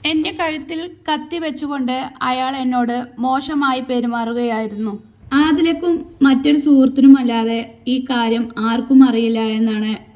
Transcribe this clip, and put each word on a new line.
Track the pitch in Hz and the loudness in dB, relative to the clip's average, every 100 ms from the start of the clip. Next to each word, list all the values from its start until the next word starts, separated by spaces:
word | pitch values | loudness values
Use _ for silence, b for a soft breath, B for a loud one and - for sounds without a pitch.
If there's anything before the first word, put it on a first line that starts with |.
| 302 | -2
എൻ്റെ | 320 320 - | -2 -4 -4
കഴുത്തിൽ | 330 311 - 320 359 - - | -6 -6 -10 -10 -10 -12 -6
കത്തി | 302 302 339 | -6 -4 -6
വെച്ചുകൊണ്ട് | 320 254 294 277 247 254 262 - 254 | -6 -6 -8 -4 -4 -4 -8 -6 -4
അയാൾ | 254 262 269 | -2 -4 -4
എന്നോട് | 254 247 240 240 247 - | -2 -2 -2 -4 -8 -6
മോശമായി | 254 262 262 302 285 262 262 | -2 -2 -2 -2 -2 -2 -2
പെരുമാറുകയായിരുന്നു. | 247 240 233 226 233 240 220 220 208 220 208 - _ - 269 | -2 -2 -4 -4 -4 -2 -4 -6 -6 -6 -8 -14 _ -4 0
ആദിലക്കും | 311 294 330 330 349 330 - - 269 | 2 2 0 0 -2 -2 -4 0 2
മറ്റൊരു | 269 285 294 285 | 4 2 2 4
സുഹൃത്തിനുമല്ലാതെ | 277 254 - 269 269 240 226 226 226 226 - - | 4 4 6 8 8 6 0 0 -2 -6 -12 -4
ഈ | 262 - | -4 -2
കാര്യം | 240 233 226 233 - 220 | -2 0 -2 -4 -4 -2
ആർക്കും | 233 233 262 262 | -2 4 6 6
അറിയില്ല | 226 233 226 220 220 | 4 0 -2 -2 0
എന്നാണ് | 226 214 214 214 - | 0 0 -4 -6 -8